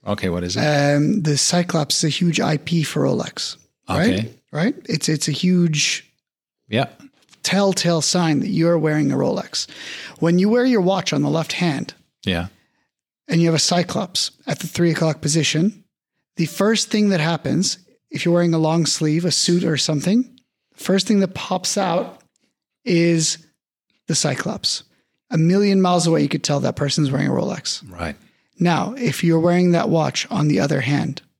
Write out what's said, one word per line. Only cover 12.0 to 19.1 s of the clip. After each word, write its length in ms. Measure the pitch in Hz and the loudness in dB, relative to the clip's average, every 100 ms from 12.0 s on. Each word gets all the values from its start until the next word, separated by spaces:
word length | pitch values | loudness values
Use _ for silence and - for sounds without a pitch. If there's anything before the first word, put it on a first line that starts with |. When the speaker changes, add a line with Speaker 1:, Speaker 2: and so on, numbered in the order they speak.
| _ _ - | _ _ -4
Speaker 1:
Yeah. 220 | 87 87 _ _ _ _ _ _ _ - | -4 -6 _ _ _ _ _ _ _ -2
Speaker 2:
and 140 | 170 | 2
you 40 | 170 | 2
have 60 | 160 | 2
a 40 | |
Cyclops 720 | - 175 180 - - - - _ - | 0 0 -2 -4 -6 -6 -6 _ -8
at 100 | - | -8
the 100 | 165 | -6
three 220 | - 170 | 0 0
o'clock 320 | 156 160 151 | 2 -2 -2
position, 640 | 147 160 143 151 190 - _ _ _ _ _ - | -2 0 0 0 0 -2 _ _ _ _ _ -4
the 100 | 160 | -4
first 420 | - 202 220 - | 0 2 2 0
thing 200 | 214 208 | 0 2
that 100 | 185 | 2
happens, 580 | 156 165 - 160 196 - _ _ _ | 0 -2 -2 -2 -2 -6 _ _ _
if 160 | - 170 | -4 0
you're 80 | |
wearing 220 | 175 175 165 | 2 2 2
a 40 | |
long 280 | 156 165 156 | 2 2 0
sleeve, 360 | - 156 | 0 0